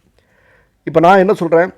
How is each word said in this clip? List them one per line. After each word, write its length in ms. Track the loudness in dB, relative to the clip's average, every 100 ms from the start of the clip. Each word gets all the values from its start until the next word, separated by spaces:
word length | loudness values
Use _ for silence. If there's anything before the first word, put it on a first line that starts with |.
| _ _ _ _ _ _ _ _
இப்ப 160 | -6 0
நான் 180 | 2 2
என்ன 160 | 0
சொல்றேன் 360 | -2 -2 -2 -2